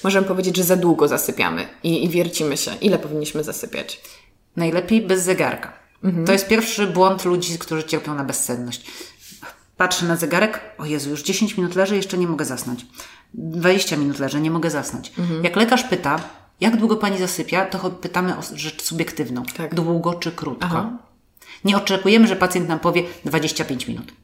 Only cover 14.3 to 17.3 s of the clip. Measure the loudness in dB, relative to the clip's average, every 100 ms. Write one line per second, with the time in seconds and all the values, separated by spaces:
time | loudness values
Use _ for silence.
14.3 | 0 0 0 0 -2 -6 -10 -10 -4 -2
15.3 | 0 0 2 4 2 2 -2 0 -2 -4
16.3 | -18 _ _ 2 4 2 2 2 0 -2